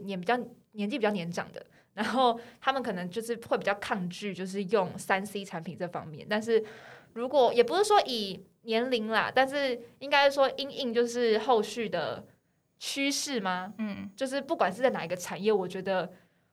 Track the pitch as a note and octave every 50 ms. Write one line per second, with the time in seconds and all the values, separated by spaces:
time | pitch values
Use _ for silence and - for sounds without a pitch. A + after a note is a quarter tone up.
0 | - G3 G3 F3+ F3 G#3 A#3+ B3 A3+ - - - _ _ _ G#3+ G3+ G#3 C4+ C4+
1 | G#3 G#3 G#3 F#3 E3+ E3+ E3+ - C#3 - - - - - _ _ _ _ _ F#3+
2 | A3 - A3 C4 C4 A#3+ A3+ A#3 - - - _ - C4 C4+ C4+ B3 A#3+ F#3 F3
3 | F3+ F3 - A3+ A3 A3+ A#3 A3+ - - - G3 F3 F#3+ G3+ G3+ - - A#3+ G3+
4 | F3+ F3 F3+ - G#3 G3+ F3 E3+ F#3+ F#3 F#3+ G3+ G3+ F3+ A3+ G#3 F#3 D#3+ - G3+
5 | - - G3 F#3+ G3 G3+ - G3+ G3 - - E3 E3 F#3 D3 - F3+ E3+ - D3+
6 | - D#3+ D#3 - - - G#3+ A3 A3 A#3 A3+ A3 A3 - - - - - - -
7 | - _ _ A3+ A#3+ C4 C#4+ C#4 A#3+ A3 - A#3+ A#3 A#3 D#4+ F#4 G#4 G#4+ G#4 G4
8 | - C4 B3 A3 A3+ F#3+ - - - - _ _ _ A#3 A3 A3+ A#3+ C4 B3+ A3+
9 | G#3+ A3 A3 G3+ F3 G#2 - B3+ C4 C4 C#4 C#4+ C#4 C4 A#3+ A#3+ - - - _
10 | C4 C#4+ D4 C#4+ C#4+ C#4 C#4 C#4+ C4+ B3+ - - C#4 C#4 - - C#4 A#3+ A3 A#3+
11 | A#3+ A#3 A3+ B3 A#3+ A3+ G#3+ G#3 A3 C4+ B3 G#3+ G#3 - - A#3+ A3+ F#3+ F3 E3+
12 | D3 A2 A#2 - - - _ _ _ _ _ _ _ _ _ _ - - - C#4
13 | C#4 C#4 C#4 - - D4 C#4 A3+ F#3+ F#3 F3+ F3+ F#3 G3 - - A3 G#3 G3 G3
14 | G3 G3+ - - C4+ B3+ C4 C#4 C#4 - E4+ E4 D4+ F3+ F#3 A3 C4 B3 G3+ E3+
15 | D#3+ E3 F3+ F3+ - - F#3 D#3 F#3+ A3 G#3+ F#3+ F#3 F3 - F#3+ F#3 G3 F#3+ F#3
16 | E3 - - - _ _ _ _ _ _